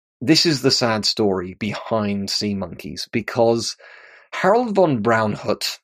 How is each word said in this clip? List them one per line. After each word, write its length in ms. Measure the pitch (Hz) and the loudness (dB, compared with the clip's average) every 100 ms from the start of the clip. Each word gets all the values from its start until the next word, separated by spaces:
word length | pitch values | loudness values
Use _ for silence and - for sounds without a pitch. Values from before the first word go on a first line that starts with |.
| _ - | _ -4
this 240 | 123 - 175 | 2 4 4
is 160 | 139 | 2
the 100 | 131 | 2
sad 320 | - 120 110 | 2 0 0
story 520 | 101 - 104 95 92 92 | -2 0 0 0 -4 -6
behind 760 | 107 - - 113 104 101 98 | -6 -6 -4 -2 -2 -2 -4
sea 260 | - 107 98 | -4 -4 -4
monkeys, 540 | 90 - - - - | -6 -10 -12 -12 -6
because 640 | 117 107 - 117 117 110 - - - - - _ | -6 -4 2 2 2 -2 -10 -16 -20 -20 -20 _
Harold 440 | - 185 226 247 196 | -2 2 2 2 2
von 280 | 175 123 | 2 2
Braunhut 760 | 110 113 110 101 110 101 - - | 2 2 2 -2 -4 -4 -4 -8